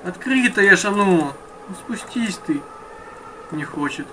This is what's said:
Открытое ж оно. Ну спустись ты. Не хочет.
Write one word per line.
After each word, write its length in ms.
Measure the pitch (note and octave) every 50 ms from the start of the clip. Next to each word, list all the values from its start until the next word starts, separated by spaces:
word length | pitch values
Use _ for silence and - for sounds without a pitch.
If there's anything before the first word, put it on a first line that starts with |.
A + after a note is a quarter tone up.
| -
Открытое 720 | F3 F3 - - C4 C4+ C4 B3 A#3 - G#3+ G3 G3+ G3
ж 100 | F3+ -
оно. 480 | G#3 G3+ G3+ G3+ G3 F3+ E3 D3+ C#3 C#3 - - - - - -
Ну 80 | - F#3+
спустись 640 | - - - A#3+ - - - - B3 A#3 G#3+ F3+ - -
ты. 160 | - D#3 - - - - - - - - - - - - - - - - - - -
Не 120 | - D3+ C#3+
хочет. 420 | C#3 - D3+ C#3+ C#3 - - C#3 -